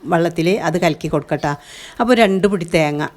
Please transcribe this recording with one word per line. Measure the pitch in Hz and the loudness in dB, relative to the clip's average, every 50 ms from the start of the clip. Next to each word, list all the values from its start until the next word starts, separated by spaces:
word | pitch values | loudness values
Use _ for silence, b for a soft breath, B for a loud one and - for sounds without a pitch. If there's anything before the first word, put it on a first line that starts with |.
| - 143 175 | -4 0 0
വെള്ളത്തിൽ | 170 170 170 160 - 160 170 190 233 - 165 | 0 0 0 0 0 0 0 0 0 0 -2
അത് | 156 180 180 | -2 0 0
കലക്കി | 170 151 - - 156 156 | 0 -2 -2 -6 -4 -2
കൊടുക്കട്ടെ. | 151 143 - 156 143 - 151 143 - B B B B B B B B | -2 -2 -2 -6 -4 -2 -4 -6 -6 B B B B B B B B
അപ്പോൾ | 240 226 254 226 | 2 2 4 4
രണ്ട് | 226 196 190 190 175 202 202 | 4 4 4 2 2 2 0
പിടി | 190 165 160 - | 0 -4 0 0
തേങ്ങ | 170 160 147 147 147 147 139 - | 0 2 2 0 -4 -4 -6 -8